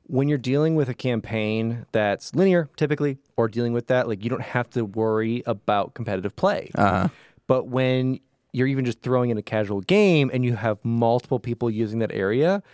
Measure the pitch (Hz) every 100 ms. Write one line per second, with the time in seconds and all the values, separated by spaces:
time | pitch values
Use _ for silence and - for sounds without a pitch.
0 | - 127 143 147 120 139 160 160 139 120
1 | 131 117 - 110 107 110 113 117 120 113
2 | 104 98 - 151 190 175 151 - 147 147
3 | 147 135 _ - 113 113 120 117 - 127
4 | 120 101 113 123 - 127 117 123 107 107
5 | 110 110 113 120 - 104 - 104 - -
6 | 110 95 98 - 190 196 - - 101 92
7 | 160 - - _ - 131 110 127 131 127
8 | 127 131 _ _ _ 123 131 135 123 113
9 | 123 127 123 110 - 110 101 101 92 196
10 | 202 160 135 127 123 113 113 104 117 117
11 | 117 120 - 123 120 117 120 110 110 113
12 | 107 - 95 120 160 196 -